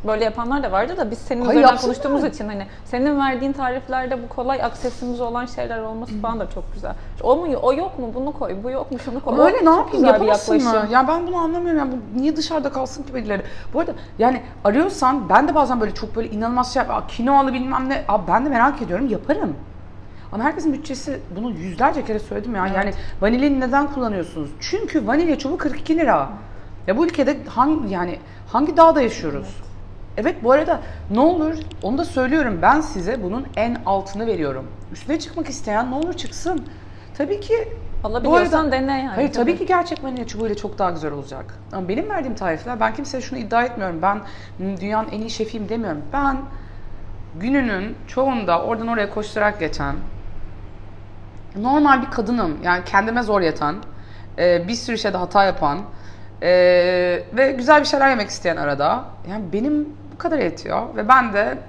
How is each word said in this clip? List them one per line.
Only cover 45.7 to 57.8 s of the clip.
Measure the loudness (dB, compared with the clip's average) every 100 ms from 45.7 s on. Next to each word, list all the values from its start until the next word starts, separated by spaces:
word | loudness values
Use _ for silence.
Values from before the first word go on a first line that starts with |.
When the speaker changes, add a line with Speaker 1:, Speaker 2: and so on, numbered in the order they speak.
| -4 -4 -6 -4
Speaker 2:
Ben | 0 0 0 -6 -12 -12 -12 -10 -10 -10 -10 -10 -6
gününün | 0 2 2 -2 -4 -8 -6
çoğunda | 0 2 2 2 2
oradan | 2 -2 -2
oraya | -2 -2
koşturarak | -4 -4 0 0 0
geçen, | -4 -2 -4 -4 -6 -8 -8 -8 -8 -10 -14 -14 -14 -14 -16 -16 -16 -16 -12 -4
normal | 2 4 6 6
bir | 2
kadınım. | -2 0 0 0 0
Yani | 0 0
kendime | 4 4 4 0
zor | 2 2
yeten, | 2 2 -2 -2 -10 -14 -14 -14 -12 2
e, | 4 4 0
bir |
sürü | -4 -4 -2
şeyde | -2 -2
hata | 2 4
yapan, | 4 4 0 0 -6 -12 -12 -14 -14 -4
e, | 4 6 8 6 4 2 2 0 -2
ve | 2 2
güzel | 2 6 6